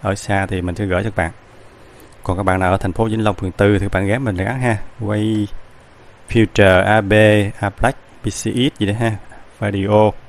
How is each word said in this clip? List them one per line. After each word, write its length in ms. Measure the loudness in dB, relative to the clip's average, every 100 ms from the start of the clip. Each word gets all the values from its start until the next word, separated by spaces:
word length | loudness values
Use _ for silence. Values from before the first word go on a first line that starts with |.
Ở 120 | -4
xa 320 | -4 -2 -2 -2
thì 160 | -4
mình 120 | -6
sẽ 120 | -4 -2
gửi 160 | -2
cho 60 | -2
các 60 | -4
bạn. 140 | -4 -6 -20 -20 -20 -20 -20 -20 -20 -14
Còn 140 | -6 -2
các 60 |
bạn 180 | 0 0
nào 100 | 2
ở 60 | 0
thành 160 | -2
phố 120 | -2
Vĩnh 200 | -2 0
Long, 100 | -2
phường 180 | -2 -6
Tư 260 | 0 2 2
thì 60 | 0
các 60 |
bạn 140 | -2 -2
ghé 120 | -2
mình 180 | -2 -4
gắn 240 | -4 -2
ha. 180 | -2 -2 -6 -10
Quay 480 | -6 -2 -2 -2 -4 -6 -14 -20 -20 -20 -20 -20 -4
Future, 560 | 2 2 4 6 6
A 160 | 4 2
B, 120 | 4 4 6 4 0 -4
A 100 | -6 0
Black, 180 | -2 -2 -14 -10
P 20 |
C 180 | -8 -6
X 360 | -6 -2 -2 -2
gì 80 | -4
đấy 80 |
ha. 220 | -2 -2 -4 -10 -20 -20 -8
Radio. 500 | -4 -2 2 4 4 0